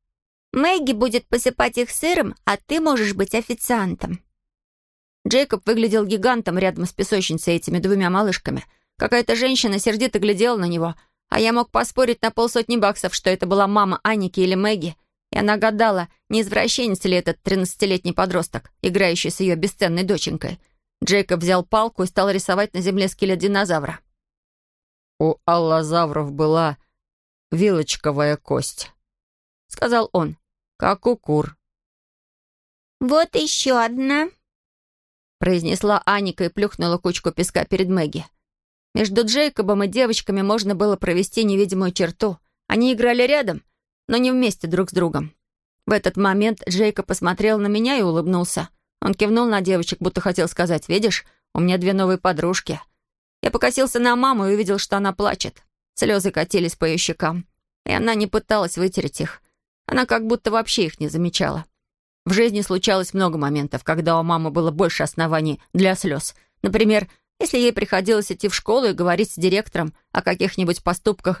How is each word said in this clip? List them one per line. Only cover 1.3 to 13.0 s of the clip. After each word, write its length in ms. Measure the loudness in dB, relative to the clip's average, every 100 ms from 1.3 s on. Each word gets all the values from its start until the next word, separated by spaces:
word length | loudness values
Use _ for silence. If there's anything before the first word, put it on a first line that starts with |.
| -2 0 0 0 0
их 140 | -4
сыром, 420 | -2 0 0 -2 -4
а 120 | -4 -4
ты 240 | -2 0
можешь 340 | 2 2 0
быть 220 | -2 -2 -2
официантом». 840 | -4 -4 -2 0 -2 -4 -8 -10 _ _ _ _ _ _ _ _ _ _ -2
Джейкоб 360 | 0 0 -2
выглядел 400 | 0 2 2 2
гигантом 540 | 0 0 0 0 -2 0
рядом 280 | 0 -2 -4
с 60 |
песочницей 640 | -4 -2 -2 -2 -2 -2
и 20 | -2
этими 200 | -2 -2
двумя 320 | 0 2 2
малышками. 540 | 2 0 -2 -6 -8 -10 _ _ -4
Какая-то 380 | 0 2 2 0
женщина 420 | 0 0 0 0
сердито 400 | 0 0 0 0
глядела 380 | 0 2 2 0
на 80 |
него, 320 | -2 -2 -4 -6 _ _ _
а 100 | 0
я 140 | 2
мог 180 | 2 0
поспорить 500 | -2 0 2 2 2
на 120 | -2
полсотни 440 | 0 0 0 -2 0
баксов, 380 | 0 0